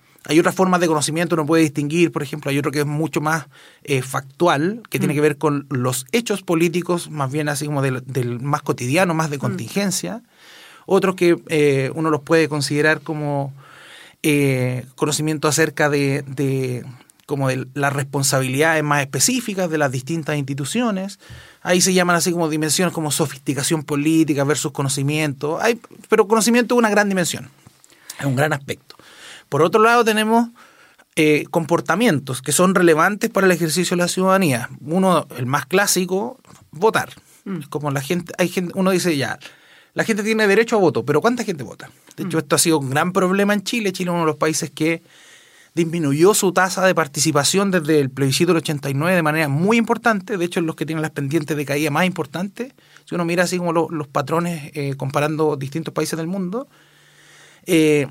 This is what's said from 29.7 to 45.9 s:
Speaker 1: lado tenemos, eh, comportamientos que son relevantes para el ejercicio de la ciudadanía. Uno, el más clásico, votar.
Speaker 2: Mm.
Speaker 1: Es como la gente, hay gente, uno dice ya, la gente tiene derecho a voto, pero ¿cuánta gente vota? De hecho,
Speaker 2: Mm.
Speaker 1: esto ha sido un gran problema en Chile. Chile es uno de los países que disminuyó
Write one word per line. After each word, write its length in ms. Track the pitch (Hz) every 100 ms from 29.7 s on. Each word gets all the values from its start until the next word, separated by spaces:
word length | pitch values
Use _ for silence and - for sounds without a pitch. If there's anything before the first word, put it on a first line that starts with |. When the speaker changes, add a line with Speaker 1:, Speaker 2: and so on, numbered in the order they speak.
| 220
Speaker 1:
lado 220 | 220 240
tenemos, 460 | 226 214 214 233 233 - - _ _ _ _ -
eh, 300 | 156 151 156
comportamientos 920 | 170 160 170 - 170 240 151 - 123
que 100 | -
son 240 | 147 185 190
relevantes 540 | 175 151 175 202 226
para 160 | - 190
el 60 |
ejercicio 440 | 175 165 151 175 175
de 60 |
la 40 | 175
ciudadanía. 640 | - 190 190 185 120 120 131
Uno, 460 | 127 170 190 170 139 -
el 80 | 127
más 200 | 143 -
clásico, 720 | 185 202 - 180 185 226 262 _ - _
votar. 380 | 147 214 208 - - - _ -
Speaker 2:
Mm. 140 | 185
Speaker 1:
Es 60 | 143
como 220 | 151 143
la 100 | 139
gente, 320 | 139 180 170 -
hay 120 | 170
gente, 240 | 190 175 -
uno 140 | 185
dice 240 | 185 180 147
ya, 240 | 127 - - - _ - _
la 100 | -
gente 200 | 160 214
tiene 220 | 214 220 214
derecho 280 | 196 233 226
a 40 |
voto, 260 | 180 120 127
pero 160 | 147
¿cuánta 220 | 208 247 226
gente 180 | 165
vota? 260 | 113 - - - - -
De 60 |
hecho, 140 | 156 160
Speaker 2:
Mm. 40 |
Speaker 1:
esto 140 | 147 165
ha 40 |
sido 200 | 175 156
un 100 | 135
gran 240 | 143 170
problema 400 | 185 185 196 202
en 100 | 208
Chile. 300 | 196 240 202
Chile 160 | 185 180
es 40 |
uno 80 | 170
de 40 | 160
los 80 | 151
países 360 | 160 156 156
que 300 | - 156 165 - - - - _ _ _
disminuyó 600 | - 170